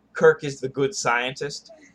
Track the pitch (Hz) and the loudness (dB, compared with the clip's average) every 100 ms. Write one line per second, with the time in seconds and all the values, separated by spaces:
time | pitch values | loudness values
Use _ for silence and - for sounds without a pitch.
0 | _ - 160 156 147 135 135 135 135 - | _ 4 4 4 0 -8 -8 -2 -2 -2
1 | 123 120 127 135 143 - - - - | -2 -2 -2 -6 -10 -12 -18 -20 -20